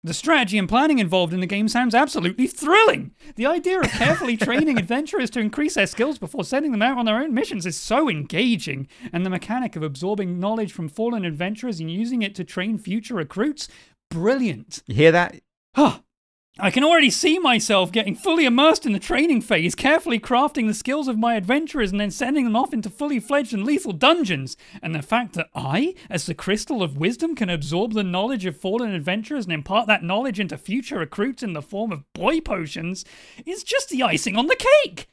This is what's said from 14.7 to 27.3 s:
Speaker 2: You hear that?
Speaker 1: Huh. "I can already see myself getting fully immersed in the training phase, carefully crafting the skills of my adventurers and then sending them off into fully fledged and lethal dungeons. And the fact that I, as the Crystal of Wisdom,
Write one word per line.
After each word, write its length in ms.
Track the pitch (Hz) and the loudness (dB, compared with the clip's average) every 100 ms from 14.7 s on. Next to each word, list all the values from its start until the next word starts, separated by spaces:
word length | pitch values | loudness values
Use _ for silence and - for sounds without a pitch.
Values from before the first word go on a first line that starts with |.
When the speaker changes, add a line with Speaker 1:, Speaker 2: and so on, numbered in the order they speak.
| - - | -16 -4
Speaker 2:
You 80 | |
hear 160 | 110 160 | 6 8
that? 300 | 170 175 - _ _ _ | 8 2 -6 _ _ _
Speaker 1:
Huh. 240 | - 285 - _ _ _ _ _ - | 4 4 4 _ _ _ _ _ -2
"I 120 | 196 | 0
can 140 | 247 | 4
already 260 | 302 339 277 | 6 6 6
see 280 | - 339 339 | 4 2 2
myself 500 | 320 233 226 202 180 | 2 2 2 2 2
getting 240 | 202 202 | -2 -2
fully 300 | - - 330 | -4 0 2
immersed 420 | 277 240 302 415 - | 4 6 4 4 0
in 60 | |
the 60 | 202 | -4
training 400 | - 311 330 247 | -2 0 2 2
phase, 340 | - 185 165 | 2 2 2
carefully 460 | - 269 320 370 233 | 0 2 2 2 -4
crafting 460 | - 247 285 294 220 | 2 2 2 0 -2
the 60 | |
skills 340 | 214 - 285 262 | -2 -2 -2 -2
of 100 | 220 | 0
my 160 | 233 | 0
adventurers 560 | 226 185 269 320 294 202 | 0 0 0 0 -2 -2
and 100 | 202 | 0
then 100 | 208 | -4
sending 320 | - 247 294 | -4 -2 0
them 100 | 240 220 | 2 2
off 160 | 370 | 0
into 160 | 240 202 | -2 -6
fully 280 | - 294 262 | -6 -4 -4
fledged 340 | - 285 240 | 0 -2 0
and 120 | 214 | -4
lethal 280 | 214 285 233 | 0 -2 -2
dungeons. 640 | 165 262 339 226 147 131 - - - | 2 4 4 0 -2 -6 -12 -20 -12
And 120 | 165 | -6
the 80 | 160 | -6
fact 300 | 143 233 233 | -2 -2 -2
that 140 | 170 160 | -6 -8
I, 400 | 147 135 160 320 370 - | -6 -2 0 0 -4 -6
as 180 | 175 - | -6 -4
the 80 | |
Crystal 480 | 160 - 214 - 254 | -6 -2 -2 -2 -2
of 140 | 175 139 | -2 0
Wisdom, 380 | 170 240 330 | -2 0 -4